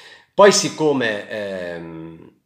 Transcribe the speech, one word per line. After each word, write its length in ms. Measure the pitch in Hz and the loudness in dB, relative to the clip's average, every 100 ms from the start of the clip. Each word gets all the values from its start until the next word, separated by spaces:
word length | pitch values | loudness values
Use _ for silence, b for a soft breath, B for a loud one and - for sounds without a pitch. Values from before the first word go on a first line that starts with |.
| B B B | B B B
Poi, 200 | - 202 | 6 6
siccome, 760 | 196 147 - 156 135 117 101 - | 6 0 -2 0 0 -2 -4 -8
ehm, 1040 | 110 101 95 87 85 85 82 80 82 - _ | -10 -8 -8 -8 -10 -12 -14 -16 -18 -20 _